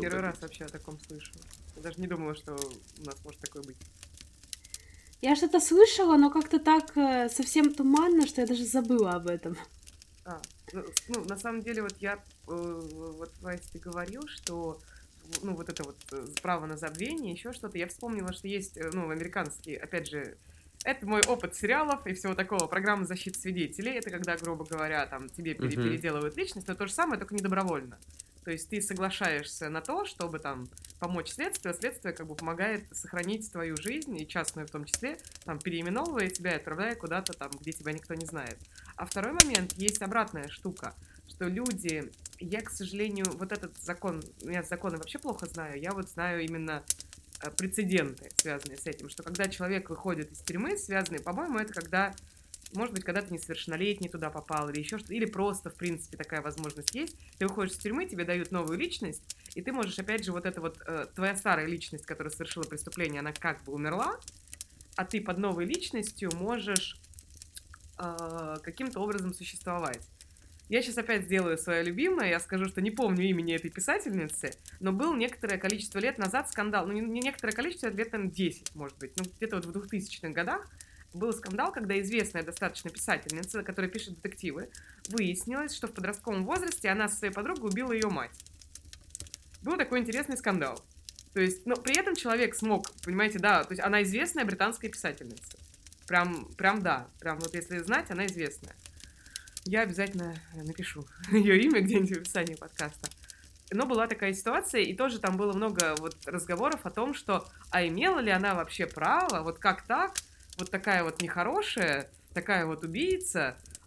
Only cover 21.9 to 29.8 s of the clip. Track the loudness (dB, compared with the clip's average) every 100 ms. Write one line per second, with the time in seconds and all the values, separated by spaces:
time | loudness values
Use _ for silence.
21.9 | 0 -2 -4 -2 0 0 -2 -2 -2 0
22.9 | 0 -2 -6 -8 -8 -6 -4 -4 -4 -6
23.9 | -4 -6 -4 -2 -2 -2 -6 -4 -2 0
24.9 | 0 -2 -6 -10 -8 -6 -2 -2 0 0
25.9 | 0 0 0 -2 -4 -6 -6 -6 -4 -2
26.9 | 0 2 0 -2 -2 0 2 2 0 -4
27.9 | -12 -20 -20 -20 -14 -8 -8 -4 -4 -2
28.9 | -2 -2 0 0 0 -2 -6 -4 -4